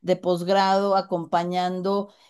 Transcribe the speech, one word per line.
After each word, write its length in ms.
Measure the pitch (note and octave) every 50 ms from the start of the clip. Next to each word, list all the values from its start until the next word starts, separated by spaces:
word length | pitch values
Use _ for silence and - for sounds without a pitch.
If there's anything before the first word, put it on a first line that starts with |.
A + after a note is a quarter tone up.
de 140 | - F3+ F3+
posgrado 800 | F3+ - F3+ F3+ E3+ F3 F3+ G3 G3 F#3+ F#3+ G3 G3 G3+ G3+ F#3+
acompañando, 1160 | F#3+ F#3 F#3+ F#3 F3 E3 D3 F#3 E3+ F3 F3 F3+ F3+ F3+ F3+ F#3 F#3 F3+ G3 G3 G3+ G3 - - _ _